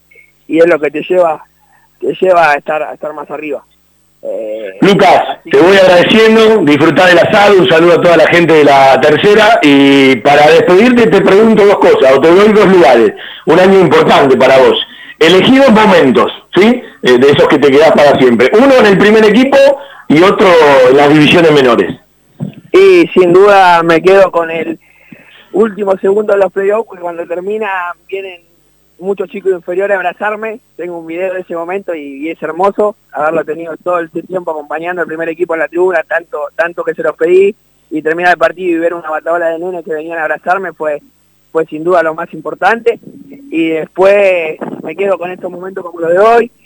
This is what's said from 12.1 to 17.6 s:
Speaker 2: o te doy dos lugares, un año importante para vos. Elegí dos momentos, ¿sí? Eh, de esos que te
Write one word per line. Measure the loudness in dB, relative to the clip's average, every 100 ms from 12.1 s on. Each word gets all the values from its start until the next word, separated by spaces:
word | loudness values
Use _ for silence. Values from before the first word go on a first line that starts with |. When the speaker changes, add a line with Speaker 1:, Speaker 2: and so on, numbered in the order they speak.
| 4
Speaker 2:
o |
te | 4
doy | 4 4
dos | 2 2
lugares, | 4 4 4 2 -2 -14 -8 -2
un | 2
año | 4 4
importante | 2 2 2 2 2 2
para | 2 4
vos. | 2 0 -6 -14 -20 -2
Elegí | 2 2 2 4
dos | 4
momentos, | 4 4 2 2 0 -2 -6 _ 0
¿sí? | 0 0 -6 -6
Eh, | 0 2
de | 2
esos | 2 2
que |
te | 2